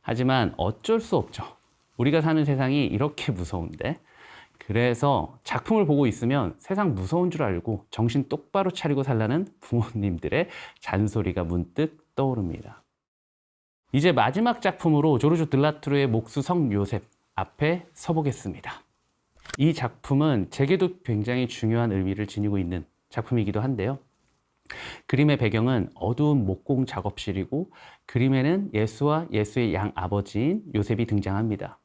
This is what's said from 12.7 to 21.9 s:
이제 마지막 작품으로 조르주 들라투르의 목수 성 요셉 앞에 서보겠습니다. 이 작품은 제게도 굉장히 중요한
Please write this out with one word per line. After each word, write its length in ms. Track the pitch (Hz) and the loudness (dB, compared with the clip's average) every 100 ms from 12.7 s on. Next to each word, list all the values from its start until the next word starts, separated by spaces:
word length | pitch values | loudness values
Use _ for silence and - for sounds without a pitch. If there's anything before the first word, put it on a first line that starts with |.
| - _ _ _ _ _ _ _ _ _ _ _ | -20 _ _ _ _ _ _ _ _ _ _ _
이제 220 | 139 170 | 2 4
마지막 480 | 131 110 156 233 233 | 4 4 4 0 2
작품으로 560 | 190 180 165 147 156 131 | -2 0 2 4 4 4
조르주 320 | 143 165 156 | 4 2 2
들라투르의 580 | 135 151 151 - 143 139 | 2 2 0 -2 2 2
목수 340 | 113 113 143 | 0 -2 -6
성 300 | 135 175 135 | -2 0 2
요셉 320 | 101 98 101 - _ _ - | 2 0 -4 -8 _ _ -8
앞에 520 | 95 _ 147 175 - | -8 _ -2 -2 -6
서보겠습니다. 800 | - - 160 147 - 101 - - - _ _ _ _ _ _ - - | -12 -2 0 0 -4 -8 -10 -12 -14 _ _ _ _ _ _ -16 0
이 160 | 151 | 0
작품은 760 | 151 123 - - 139 156 120 - | 0 -4 -8 0 2 4 2 -2
제게도 520 | - 139 180 180 180 | -2 0 2 0 -2
굉장히 460 | - 107 104 123 123 | -4 -2 0 -2 -2
중요한 420 | - 110 117 120 | -2 0 2 2